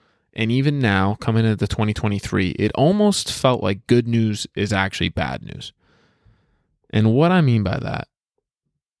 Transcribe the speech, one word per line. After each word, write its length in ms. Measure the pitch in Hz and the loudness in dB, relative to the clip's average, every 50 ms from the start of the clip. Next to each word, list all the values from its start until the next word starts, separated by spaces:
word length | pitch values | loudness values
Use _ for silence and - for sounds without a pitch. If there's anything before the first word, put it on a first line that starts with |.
| _ _ _ _ _ _ - | _ _ _ _ _ _ -6
and 180 | - 113 113 | -4 -2 0
even 280 | 117 131 135 151 147 143 | 0 0 0 0 0 0
now, 400 | 131 107 98 95 95 98 104 - | 0 2 2 2 2 0 0 -2
coming 240 | - - 113 113 113 | -2 0 0 2 2
into 220 | 113 107 101 104 | 2 0 0 -2
twenty 260 | 101 - - 107 107 104 | -4 -2 -2 -2 -2 -2
twenty-three, 600 | - - 107 101 98 - - - 98 95 90 - | -2 -2 -2 -4 -4 -6 -2 -2 0 0 0 -2
it 200 | - 104 107 - | -2 -2 -2 0
almost 560 | - 139 160 196 208 208 208 196 - - - | 2 2 2 4 4 2 2 2 0 -4 -6
felt 320 | - - - 131 127 113 - | -6 0 0 0 2 2 0
like 240 | 98 98 98 - | -2 -2 -2 0
good 220 | - 120 120 120 117 | 2 2 4 4 2
news 380 | 117 113 113 107 104 101 - - - | 0 0 2 0 -2 -4 -8 -10 -6
is 180 | - 101 95 101 | -4 -2 -2 0
actually 380 | 95 95 95 - - 85 87 | 0 -2 -2 -2 -4 -4 -4
bad 320 | - - 90 65 65 - - | -2 -4 -4 -4 -6 -8 -10
news. 320 | - - - - - _ _ _ _ _ _ _ _ _ _ _ _ _ _ _ _ _ _ _ _ _ _ _ - | -12 -14 -14 -16 -18 _ _ _ _ _ _ _ _ _ _ _ _ _ _ _ _ _ _ _ _ _ _ _ -4
And 220 | - 107 110 110 113 | 0 2 2 4 4
what 180 | 131 160 175 | 4 4 4
I 120 | 185 185 156 | 4 4 4
mean 200 | 131 117 110 101 | 4 2 2 2
by 160 | 90 - - | 0 -2 -4
that 300 | - - - - - _ _ _ _ _ _ _ _ _ _ _ _ _ _ _ _ _ _ _ | -6 -6 -8 -8 -10 _ _ _ _ _ _ _ _ _ _ _ _ _ _ _ _ _ _ _